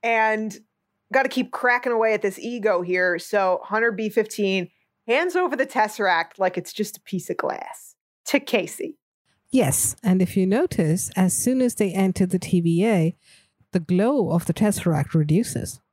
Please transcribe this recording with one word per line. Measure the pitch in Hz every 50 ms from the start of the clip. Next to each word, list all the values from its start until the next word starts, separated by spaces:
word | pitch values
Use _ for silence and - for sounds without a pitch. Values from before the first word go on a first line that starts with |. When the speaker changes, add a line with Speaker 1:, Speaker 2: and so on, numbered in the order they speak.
| -
Speaker 1:
And | 233 233 220 220 220 220 220 220 220 - - _ _ _ _ _ _ _ _ _ _
gotta | - 262 269 262
keep | 269 262 254 -
cracking | - - - 247 240 247 247 254
away | 240 226 226 220 214
at | 208
this | 214 202 185 -
ego | - 233 240 240 202 214 190 175 180
here. | 175 180 180 180 180 175 165
So | - - - 208 196 185 185 - -
Hunter | - 202 220 226 233
B | 214 190 220 214
fifteen | 214 233 214 220 - - 202 190 190 190 180 175 _ _ _ _ _ _ _ -
hands | 233 277 339 359 -
over | 359 359 285 262
the | 247 262
Tesseract | - - 208 214 214 214 - 208 190 175 165 170 - - -
like | 190 185 180 180
it's | - - -
just | - 214 202 - -
a |
piece | _ - - 180 - -
of | - -
glass | - - - - - - - - - - - _ _ _ _ _ _
to | - - 285
Casey. | 277 - - 214 170 - - - - 330 - _ _ _ _ _ _ _ _ _ _ _
Speaker 2:
Yes, | - 262 208 135 - - - - - _ -
and | 196 185 185
if | 185 180 - 202
you | 185
notice, | 190 196 247 339 359 - - 170 151 160 190 - - -
as | - 185 180 -
soon | - - 240 262 262
as | 254 247 -
they | - 214 190
enter | 160 190 190 190 185 - 196 180
the | 185 185
T | - - - 180
V | 170 170 165 170 196
A, | 233 220 180 160 165 - _ _ _ - _ _ _ _ _ _ _
the | - 185
glow | 160 - 180 180 202 240 294 285 202 -
of | 147 175 -
the | - 165
Tesseract | - 214 208 202 - - 175 160 147 147 - -
reduces. | 165 151 147 156 185 247 - - - - - - - _ _